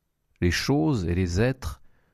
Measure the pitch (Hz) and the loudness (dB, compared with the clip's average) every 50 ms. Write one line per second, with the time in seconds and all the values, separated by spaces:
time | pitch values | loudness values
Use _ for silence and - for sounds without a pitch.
0 | _ _ _ _ _ _ _ - 87 90 87 - - - 139 151 156 156 139 104 | _ _ _ _ _ _ _ -2 0 0 0 0 0 0 0 2 2 2 0 0
1 | 85 85 87 92 92 85 85 95 117 127 131 - - - - - - - _ _ | 0 -2 0 0 0 0 2 2 0 0 0 -4 -8 -12 -12 -14 -20 -20 _ _
2 | _ _ | _ _